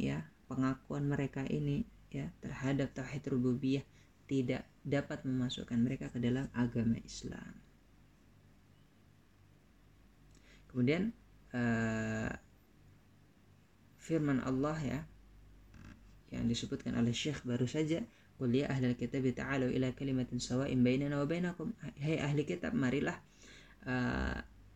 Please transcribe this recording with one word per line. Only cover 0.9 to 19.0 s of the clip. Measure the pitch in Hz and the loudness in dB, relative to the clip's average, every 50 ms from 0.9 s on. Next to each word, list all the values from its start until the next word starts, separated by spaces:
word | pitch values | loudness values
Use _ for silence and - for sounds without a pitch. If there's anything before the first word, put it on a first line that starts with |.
| - 143 143 | -4 -2 0
mereka | 143 143 143 139 135 - 139 135 | 0 0 0 0 -2 -2 -4 -4
ini, | - - 151 147 143 143 143 - - - - - - | -2 -2 0 0 0 0 0 -2 -4 -8 -20 -16 -10
ya, | - 139 143 170 - - | -8 -8 -6 -8 -10 -10
terhadap | - - 139 123 131 131 139 139 139 131 - - | -12 -10 -8 -4 -2 0 2 2 0 -2 -4 -6
tauhid | 131 131 139 143 - 135 | -8 -6 -6 -6 -4 0
rububiyah | 135 123 123 127 123 127 135 131 135 139 - - - - - - - - - | 0 2 2 2 2 2 2 2 0 0 -2 -6 -16 -20 -20 -20 -20 -14 -6
tidak | - 139 135 127 120 127 131 - - - - | -2 0 2 2 2 0 -2 -4 -10 -16 -10
dapat | - 143 143 143 143 - 151 143 | -4 -2 0 0 0 -2 -6 -6
memasukkan | - 135 131 131 123 123 - - - - - 117 | -2 -2 0 0 0 0 -2 -4 -6 0 2 4
mereka | 117 131 135 - 143 139 | 4 4 2 -2 -6 -6
ke | - 123 | -4 0
dalam | 117 120 123 131 139 139 | 0 2 2 2 0 -2
agama | - 117 123 120 - 120 110 113 113 - | 0 0 0 2 2 2 2 2 2 0
Islam. | - - - - - - - - - - - - - - - - - - - - - - - - - - - - - - - - - - - - - - - - - - - - - - - - - - - - - - - - - - - - - - - - - - - - - - - - - | -2 -10 -12 -10 -8 -8 -10 -10 -12 -14 -16 -18 -20 -20 -20 -20 -20 -20 -20 -20 -20 -20 -20 -20 -20 -20 -20 -20 -20 -20 -20 -20 -20 -20 -20 -20 -20 -20 -20 -20 -20 -20 -20 -20 -20 -20 -20 -20 -20 -20 -20 -20 -20 -20 -20 -20 -20 -20 -20 -20 -20 -20 -20 -20 -20 -20 -20 -20 -20 -20 -20 -20 -16
Kemudian, | - - 127 123 127 151 175 196 233 - - - - - - - - - | -6 -2 2 2 4 4 2 0 -2 -4 -8 -14 -20 -20 -20 -14 -8 -4
eh, | - 240 233 117 - - 113 110 110 110 110 110 107 - - - - - - - - - - - - - - - - - - - - - - - - - - - - - - - - - - - - | -2 0 2 2 2 2 0 0 -2 -2 -2 -2 -2 -2 -4 -6 -8 -12 -18 -20 -20 -20 -20 -20 -20 -20 -20 -20 -20 -20 -20 -20 -20 -20 -20 -20 -20 -20 -20 -20 -20 -20 -20 -20 -20 -20 -20 -20 -12
firman | - - 160 160 151 143 139 123 | -4 -2 0 2 2 4 2 2
Allah, | - 131 131 131 139 151 156 156 | 2 2 0 2 2 0 0 -2
ya, | 151 120 120 143 160 - - - - - - - - - - - - - - - - - - - - - - - - - 131 | -2 -2 -4 -4 -6 -8 -14 -20 -20 -20 -20 -20 -20 -20 -20 -20 -20 -20 -20 -20 -18 -18 -20 -20 -20 -20 -20 -20 -18 -10 -6
yang | 127 120 117 | -2 0 0
disebutkan | 117 - - - 139 131 - 127 123 120 | 0 0 -2 -4 -4 -4 -4 -2 0 2
oleh | 117 120 120 | 2 2 2
Syekh | - - 151 139 - - | 0 0 -2 -2 -2 -2
baru | 127 120 123 127 120 | -2 0 0 0 2
saja, | - 151 156 151 165 170 233 - - - - - - - | 2 2 2 2 2 0 -2 -6 -10 -20 -20 -16 -8 -2
"Qul | 135 120 117 | 0 2 4
ya | 131 147 147 | 4 2 2
ahlal | 139 131 127 123 123 | 2 2 2 2 2
kitab | - | 0